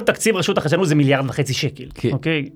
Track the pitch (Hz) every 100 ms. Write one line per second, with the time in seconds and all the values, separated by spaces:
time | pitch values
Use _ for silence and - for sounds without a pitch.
0 | 233 - 220 185 175 202 156 170 190 151
1 | 139 135 135 135 139 127 143 - - -
2 | 120 139 160 160 139